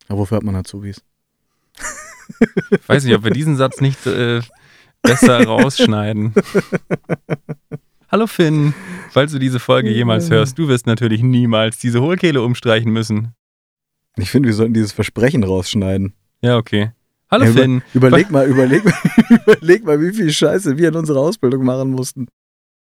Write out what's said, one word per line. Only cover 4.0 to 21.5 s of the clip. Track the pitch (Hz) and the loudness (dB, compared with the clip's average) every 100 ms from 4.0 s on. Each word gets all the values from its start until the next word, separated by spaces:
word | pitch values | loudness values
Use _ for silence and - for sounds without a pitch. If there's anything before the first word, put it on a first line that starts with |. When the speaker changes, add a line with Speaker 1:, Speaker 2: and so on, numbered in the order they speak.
Speaker 2:
äh, | 123 92 120 117 117 _ _ _ _ _ | -4 -2 -2 -4 -6 _ _ _ _ _
besser | - 127 226 123 | 0 4 4 4
Speaker 1:
<laughs> | 113 | 2
Speaker 2:
rausschneiden. | 110 139 - 247 107 104 107 110 190 - 196 - 185 - 165 - 160 - 151 - 147 _ 147 _ _ _ | 2 0 2 0 0 -2 -4 -2 -2 -2 -4 -4 -8 -8 -10 -8 -10 -8 -12 -10 -18 _ -18 _ _ _
Hallo | 196 226 | -2 -2
Finn, | - 160 156 147 185 - 180 - | 0 0 2 0 -2 -12 -18 -4
falls | 131 151 | -2 0
du | 139 | -2
diese | 131 123 | -2 -2
Folge | - 127 110 | 0 2 2
jemals | 113 120 113 165 | 0 0 0 0
Speaker 1:
Ja. | 113 | 0
Speaker 2:
hörst, | 120 160 | 0 -2
du | 151 | -2
wirst | 123 120 | 0 0
natürlich | 113 117 110 | 0 0 0
niemals | 127 123 120 110 110 - | 2 2 2 0 -2 -4
diese | 123 120 | -2 0
Hohlkehle | 147 185 175 135 | 0 0 0 0
umstreichen | 120 120 120 110 113 | -2 -2 0 0 0
müssen. | 113 110 107 113 - _ _ _ _ _ _ _ - | -2 -2 -4 -6 -12 _ _ _ _ _ _ _ -8
Speaker 1:
Ich | 95 | -2
finde, | 131 127 | 0 2
wir | |
sollten | 107 113 | 0 0
dieses | 113 104 | 0 -2
Versprechen | - 104 107 127 156 | -4 -6 -2 0 0
rausschneiden. | 95 92 - 107 95 98 98 - _ _ | 0 -2 -2 -4 -2 -2 -4 -8 _ _
Speaker 2:
Ja, | 120 120 | 0 0
okay. | - 104 107 - _ _ _ | 0 -2 -2 -8 _ _ _
Hallo | 220 | 2
Speaker 1:
Ja, | 117 | 4
über-, | 123 | 4
Speaker 2:
Finn. | 131 123 - | 2 0 -2
Speaker 1:
überleg | 123 127 143 202 | 2 4 4 4
Speaker 2:
Wa- | |
Speaker 1:
mal, | 143 135 | 2 2
überleg | 131 127 165 | 2 2 2
mal, | 208 - - - | 0 0 2 2
<laughs> | - 233 214 | 4 4 6
überleg | 220 160 214 190 | 2 4 2 2
mal, | 147 | 0
wie | 175 | 0
viel | 214 156 | 0 -2
Scheiße | 147 156 190 156 139 | 0 0 0 -2 0
wir | 170 | 0
in | 165 | 0
unserer | 156 135 | -2 0
Ausbildung | 156 220 123 | 0 0 -2